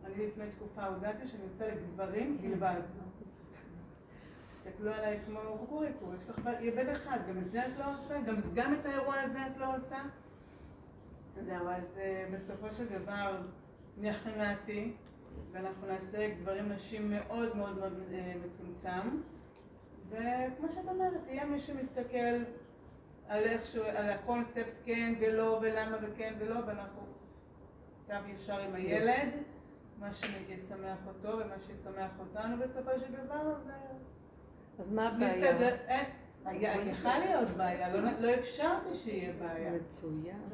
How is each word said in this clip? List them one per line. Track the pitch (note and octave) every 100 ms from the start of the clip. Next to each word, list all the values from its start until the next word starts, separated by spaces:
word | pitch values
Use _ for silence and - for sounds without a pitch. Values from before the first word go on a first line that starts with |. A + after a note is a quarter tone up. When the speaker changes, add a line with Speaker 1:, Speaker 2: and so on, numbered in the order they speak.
| F#3+
Speaker 1:
אני | G3 G#3
לפני | G#3+ G#3 -
תקופה | G#3 G#3+ G3
הודעתי | F#3 G#3 G#3 B3+
שאני | G#3
עושה | F#3+ - A3 F#3
לגברים | E3+ F3+ F#3 G#3 C4 C#4+
בלבד. | F#3 F#3 F#3 F3 - - - - - - - - - - - - - - - - -
תסתכלו | - F#3 F#3 G#3
עליי | G#3+ G#3+ G#3 G#3+
כמו | G#3+ G#3+ G#3+
קוקוריקו, | B3 D4+ D4 - F3+ F3+
יש | -
לך | A3+
ב-, | A#3 A#3 A#3 A#3
בן | C4
אחד, | C#4+ D4+ A#3+ F3+
גם | F#3
את | F3
זה | A3+ B3+
את | C4+
לא | C#4 C#4
עושה, | - C#4+
גם, | A3+ G#3 F3
גם | F3+ C4
את | D4 C#4+
האירוע | C4+ C4+ C#4
הזה | C4 C4+ C4+
את | C4
לא | C4 B3+
עושה. | B3 C4+ C#4 - - - - - - - - - - - - F#3+
זהו, | F3+ F3+ F3
אז, | F3+ F3 G3
אה, | G3 F#3+ F#3+
בסופו | F#3+ - G3 G#3+
של | G#3+ A#3
דבר | G3 F3+ G3+ G3 F#3+ F3 - - - - -
נכנעתי, | G#3 G#3 A3 G#3+ G#3 G3+ - G#3 A#3 - - - - - -
ואנחנו | F#3 F#3+ F#3+ G3
נעשה | F#3+ F#3+ G#3 G#3
גברים | F3 F3+ G3 G#3
נשים | G3 - G#3+ G#3
מאוד | G#3 - A3+ A#3 G#3
מאוד | G3 F#3+
מאוד, | F#3+ F3 F#3
אה, | F#3 F3+ F3 F3
מצומצם. | - F3+ F3 F#3 F3+ A3 D4+ - - - - - - - - -
וכמו | A3 A#3 B3 B3+ B3+ D#4+
שאת | F4+ F4+
אומרת, | F#4 F#4 F4 -
יהיה | C4+ D4
מי | C#4+
שמסתכל | - C#4 B3+ B3+ A#3+ A#3+ A#3+ A#3+ A#3 - - - - - - - -
על | G#3
איכשהו, | A3 A#3 - A#3
על | G#3+ G3+ G#3
הקונספט | G3 - A#3+ A3+ A#3+ A3 - -
כן | A#3 A#3 A3
ולא, | A3 A3 A3+ A3+
ולמה | A3 A3 A3 A3
וכן | G#3+ - A3 G#3+
ולא, | G#3+ A#3 G#3+
ואנחנו | G#3 G3 - - - - - - - - - - - -
קו | G3+ G3+ G3
ישר | - G3
עם | G3 F#3
הילד, | F#3 E3 A3+ B3+ C#4+ D4 - - - - - -
מה | G3+
שישמח | G3 G#3 F#3+ F#3+ F#3 F#3+ G3 F#3+ F#3+ F#3+
אותו | F#3 G#3
ומה | A3+ G#3 F#3+
שישמח | G3 G3 - F#3+ F#3+ -
אותנו | F#3 G#3+ A3+ A#3+
בסופו | B3+ C4 B3+ B3+
של | B3+ C4+ C4
דבר, | D4 D#4 D4 C4+
ו-, | C#4 C4+ C4 - - - - - - - -
Speaker 2:
אז | F#3+
מה | G#3+ A3+
הבעיה? | - -
Speaker 1:
נסתדר, | F#4 C4 B3+ B3 B3 -
אין, | C4 C#4 - - - F#3+
היה, | F#3+ G#3 G3+ G#3
יכלה | F#3 B3 C4+
להיות | F#4+ D#4+ G#3+
בעיה, | F3 F#3 F3+ F3+ G3
לא, | A3+ -
לא | A#3 B3
אפשרתי | - - D#4+ F#4 - -
שיהיה | A3+ F#3+ F3+ E3
בעיה. | E3+ E3 E3
Speaker 2:
מצוין. | E3+ E3 - E3 D#3 D#3+ G3+ G#3